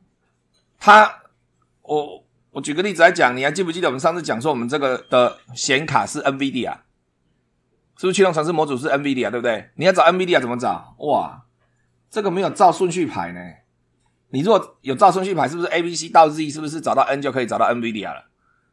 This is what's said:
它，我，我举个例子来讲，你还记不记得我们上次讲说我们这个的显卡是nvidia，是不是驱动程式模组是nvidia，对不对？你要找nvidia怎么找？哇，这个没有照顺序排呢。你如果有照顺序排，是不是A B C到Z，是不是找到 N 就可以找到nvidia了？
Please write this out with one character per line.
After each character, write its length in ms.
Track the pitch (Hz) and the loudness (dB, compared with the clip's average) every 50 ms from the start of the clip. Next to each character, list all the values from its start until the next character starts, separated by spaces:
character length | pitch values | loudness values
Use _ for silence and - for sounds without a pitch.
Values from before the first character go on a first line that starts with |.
| _ _ _ _ _ _ _ _ _ _ _ _ _ _ _ - | _ _ _ _ _ _ _ _ _ _ _ _ _ _ _ 0
它， 420 | - 208 208 214 214 - - - _ _ _ _ _ _ _ _ _ _ _ _ _ | 6 8 10 10 8 6 2 -8 _ _ _ _ _ _ _ _ _ _ _ _ _
我， 420 | - 147 151 147 - 90 - _ _ _ _ _ _ | -4 -4 -4 -4 -6 -12 -18 _ _ _ _ _ _
我 80 | - 143 | -12 -10
举 140 | 139 151 143 | -8 -6 -4
个 80 | 160 | -2
例 120 | 185 208 185 | -2 -2 2
子 100 | 160 165 | 4 4
来 80 | 180 | 4
讲， 260 | 175 170 147 123 123 127 | 4 4 2 2 2 0
你 80 | 135 | -4
还 60 | 147 | -2
记 100 | 147 190 190 | -2 -2 -4
不 80 | 165 | -4
记 80 | 160 180 | -4 -2
得 80 | 175 156 | -2 -2
我 40 | |
们 80 | 127 131 | -2 0
上 140 | 143 165 170 | -2 -2 -2
次 80 | 175 | -2
讲 200 | 151 147 120 113 | -4 -6 -6 -4
说 100 | 123 160 | -2 -4
我 40 | 143 | -4
们 120 | 120 117 120 | -2 -4 -4
这 120 | 143 151 | -4 -2
个 180 | 139 131 127 - - - | -2 -2 -2 -4 -4 0
的 280 | 131 127 123 113 - - _ - 127 | 2 2 2 2 0 -6 _ -20 -12
显 320 | - - - 135 135 160 | -8 -4 -2 -2 -2 -2
卡 220 | 151 139 117 101 104 | 0 0 0 0 -2
是 120 | - 147 - | -6 -4 -4
nvidia， 480 | 139 139 135 143 135 127 127 104 87 - - _ _ _ _ _ _ _ _ _ _ _ _ _ _ _ _ _ _ _ _ _ _ _ - | -4 -4 -2 -4 -4 -4 -6 -6 -6 -8 -12 _ _ _ _ _ _ _ _ _ _ _ _ _ _ _ _ _ _ _ _ _ _ _ -6
是 100 | - 185 | -4 -2
不 0 | |
是 60 | 185 | 2
驱 100 | 190 190 | 2 2
动 100 | 185 165 | 2 2
程 100 | 156 151 | 0 -2
式 80 | 160 | -2
模 140 | 175 156 156 | 0 -2 -2
组 100 | 147 135 | -2 -2
是 120 | 120 135 156 | -4 -2 -2
nvidia， 420 | 135 143 143 143 135 127 117 101 | -2 -2 0 -2 -2 -2 -2 -4
对 100 | 113 120 | -4 -4
不 20 | |
对？ 280 | 117 120 110 101 - _ _ | -2 -2 -4 -4 -6 _ _
你 100 | - 147 | -2 0
要 60 | 185 | 0
找 120 | 180 175 151 | 4 4 4
nvidia 360 | 165 180 185 185 175 175 143 | 4 4 2 0 2 2 0
怎 80 | 127 117 | 0 0
么 80 | 123 120 | -6 -4
找？ 380 | 123 110 90 - - - - - | -4 -4 -4 -4 -8 -16 -18 -10
哇， 480 | - 151 131 107 85 71 - - - _ _ _ _ _ _ _ _ _ _ _ _ _ | -4 -2 -2 -2 -2 -4 -10 -18 -20 _ _ _ _ _ _ _ _ _ _ _ _ _
这 140 | - 220 202 | -8 -4 -4
个 80 | 196 | -4
没 100 | 170 190 | -2 -2
有 80 | 196 202 | -4 -4
照 220 | - - 202 175 | 0 4 4 4
顺 200 | 165 - 190 180 | 4 4 -2 -2
序 140 | 165 185 165 | -2 -2 -4
排 260 | 123 - 107 85 85 | -4 -4 -8 -10 -10
呢。 80 | 90 87 87 87 82 _ _ _ _ _ _ _ _ _ _ _ _ _ _ - | -10 -14 -16 -18 -20 _ _ _ _ _ _ _ _ _ _ _ _ _ _ -10
你 120 | - 131 | -6 -4
如 100 | 151 214 | 0 2
果 260 | 220 185 - - _ _ | 2 0 0 -4 _ _
有 140 | - 135 131 | -8 -6 0
照 160 | 127 208 190 | 4 4 4
顺 120 | 170 190 185 | 4 2 -2
序 120 | 196 190 | -4 -2
排， 120 | 156 135 127 | -2 -2 -2
是 80 | 160 | -2
不 60 | 175 | -4
是 60 | 170 160 | -6 -2
A 160 | 156 170 170 | -2 -2 -2
B 120 | 175 170 | -4 -6
C 140 | 151 156 165 | -8 -6 2
到 180 | - 170 160 156 | 6 6 6 6
Z， 220 | 147 160 156 147 | 4 -2 -6 -6
是 100 | 139 156 | -6 -8
不 80 | 156 147 | -10 -8
是 140 | 147 160 | -8 -6
找 140 | 139 135 127 | -4 -2 0
到 80 | 131 123 | 0 2
N 180 | - 139 143 | 0 0 -4
就 100 | 139 139 | -4 -4
可 120 | 117 131 127 | -2 -2 -4
以 20 | |
找 140 | 107 110 101 | -2 0 0
到 120 | 113 98 | 0 0
nvidia 400 | 120 120 117 117 110 107 95 85 | 0 -2 -4 -6 -6 -8 -8 -10
了？ 120 | 73 - _ _ _ _ _ _ _ _ _ _ | -12 -14 _ _ _ _ _ _ _ _ _ _